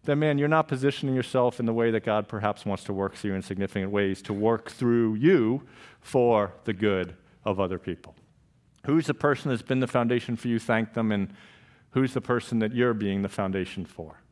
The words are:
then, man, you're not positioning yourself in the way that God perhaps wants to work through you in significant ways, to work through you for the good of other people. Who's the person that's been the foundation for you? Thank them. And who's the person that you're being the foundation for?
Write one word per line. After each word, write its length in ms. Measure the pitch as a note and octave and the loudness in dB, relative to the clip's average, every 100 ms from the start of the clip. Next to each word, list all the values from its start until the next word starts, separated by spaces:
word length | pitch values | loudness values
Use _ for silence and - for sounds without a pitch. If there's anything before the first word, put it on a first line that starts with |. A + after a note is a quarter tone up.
then, 160 | - C#3+ | 0 0
man, 180 | D#3 C#3+ | 2 2
you're 100 | D3 | 2
not 200 | D#3+ D#3 | 2 0
positioning 460 | C3 C#3 - C#3 | 0 0 0 -2
yourself 460 | C3 A#2+ C3 B2 - | -2 0 2 2 0
in 60 | A#2 | -2
the 80 | |
way 160 | A2+ A#2 | 2 2
that 120 | A2 | 0
God 260 | A2+ G#2+ G2+ | 0 -2 -2
perhaps 360 | G#2+ G2 - | -4 -2 -2
wants 180 | G#2 F#2+ | -4 -4
to 100 | - | -4
work 200 | G2 G2 | -4 -4
through 180 | - G#2 | -4 -4
you 40 | F#2+ | -4
in 60 | |
significant 480 | - F#2+ G2 G2+ F#2+ | -6 -4 -4 -4 -2
ways, 320 | G2+ G2 F#2+ | 0 0 -2
to 100 | - | -6
work 380 | G2+ G#2+ A2+ - | 0 0 0 -4
through 460 | - A#2+ A#2 A2+ G#2+ | -2 2 4 2 4
you 500 | D3+ F3+ A2 C3+ - - - - | 4 6 4 0 -6 -20 -20 -20
for 540 | - C3+ A#2+ A2 G2 - | -2 2 4 4 2 -4
the 80 | - | -6
good 420 | F#2+ G#2+ F#2+ F2 D#2+ _ _ | 0 0 0 -2 -10 _ _
of 160 | G#2+ F#2+ | -4 -2
other 180 | F#2 F2+ | -2 -4
people. 360 | - E2 - - _ _ _ _ _ _ - | -8 -10 -12 -20 _ _ _ _ _ _ 0
Who's 220 | D#3+ D#3 | 0 2
the 40 | |
person 380 | D3 D3+ C3+ D3 | 0 0 0 -2
that's 100 | A#2 | -4
been 200 | - C3 | -2 -2
the 60 | B2 | 0
foundation 500 | B2+ A#2+ A#2+ - A#2 | 0 2 0 -2 -6
for 120 | B2 | -2
you? 100 | A2+ | -2
Thank 360 | - A2+ A2 | 0 0 0
them. 180 | - A2 | -2 -2
And 220 | G#2 F#2+ - - - - _ _ | 0 -2 -8 -20 -20 -20 _ _
who's 220 | B2+ C3 | -2 0
the 80 | C3 | -2
person 380 | A#2 B2 - A2+ | -2 -2 0 -2
that 160 | A2 | 0
you're 180 | B2 B2 | 2 0
being 300 | A2 G2+ G2 | 2 0 0
the 60 | G2 | -2
foundation 580 | - F#2+ G2 F2+ - E2 | -2 -2 -2 -4 -8 -12
for? 340 | - D#2+ - _ | -14 -18 -18 _